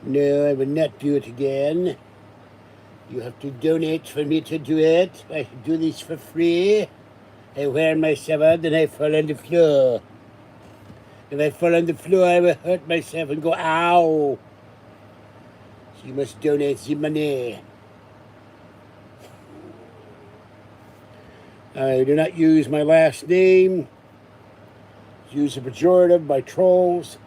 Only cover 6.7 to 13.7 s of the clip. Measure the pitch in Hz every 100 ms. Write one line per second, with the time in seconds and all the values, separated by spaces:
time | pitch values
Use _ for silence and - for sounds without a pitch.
6.7 | 214 190 - - - - - - - 143
7.7 | 135 160 156 156 147 - 156 156 165 160
8.7 | 156 156 - 151 156 156 147 - 170 160
9.7 | 143 131 113 - - - - - - -
10.7 | - - - - - - 143 151 147 170
11.7 | 170 165 156 165 185 180 175 175 165 165
12.7 | 180 147 165 - 165 151 151 156 170 165